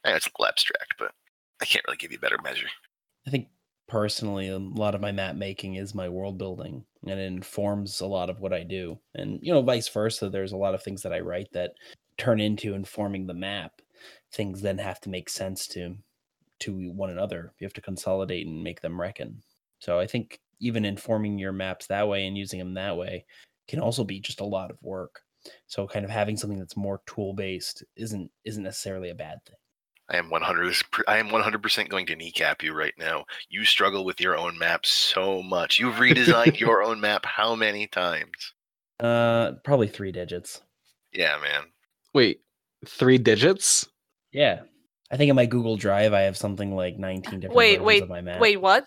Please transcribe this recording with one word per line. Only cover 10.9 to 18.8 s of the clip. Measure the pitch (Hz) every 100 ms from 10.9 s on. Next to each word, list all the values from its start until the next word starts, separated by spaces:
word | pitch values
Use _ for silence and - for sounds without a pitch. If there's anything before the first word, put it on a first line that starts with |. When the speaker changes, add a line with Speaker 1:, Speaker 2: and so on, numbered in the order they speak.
| 98
Speaker 2:
that | 95
I | 85
write | 87 87 104
that | 90 90 - - - _ -
turn | 131 110
into | 107 104 107
informing | 98 95 - 101 98 92
the |
map. | 87 95 101 82 _ _ _ - - _
Things | - 101 92
then | 101 95
have | 98 90
to | 101
make | 90 87
sense | - 95 95 -
to, | 95 87 95 _ _ _ _ _ _
to | - 95 90
one | 92 95
another. | 87 98 85 82 _
You | 87
have |
to | -
consolidate | - 92 - 95 95 90 80
and | 78
make | 85 87